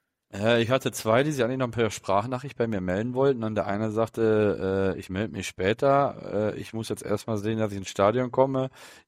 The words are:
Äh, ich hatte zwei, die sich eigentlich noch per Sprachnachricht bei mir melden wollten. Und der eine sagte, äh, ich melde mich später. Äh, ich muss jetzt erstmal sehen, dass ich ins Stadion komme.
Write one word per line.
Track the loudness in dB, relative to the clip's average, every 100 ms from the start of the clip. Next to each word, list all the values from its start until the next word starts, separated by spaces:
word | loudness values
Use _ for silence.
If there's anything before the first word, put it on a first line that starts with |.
| _ _ _
Äh, | -2 2 4
ich | 4
hatte | 0 0
zwei, | -4 2 2
die | 2
sich | 0
eigentlich | 0 0
noch | -4
per | 0 -2
Sprachnachricht | -2 0 0 0 -6 -10 -4
bei | -2
mir | 0
melden | 0 0 0
wollten. | 2 2 2
Und | -2 -2
der | -2
eine | -2 -2
sagte, | 0 -2 2 2 4 2 2 0 0 0
äh, | -2
ich | -6
melde | -4 -4
mich | -6 -8
später. | -2 0 2 4 4 2 -4 -6 -2 -2
Äh, | -4
ich | -8
muss | -8 -6
jetzt | -8
erstmal | -4 -4 -2 -4
sehen, | -2 -2
dass | -2
ich | -4
ins | -6
Stadion | 4 4 4 0
komme. | 2 2 2 -4 -8 -20 -20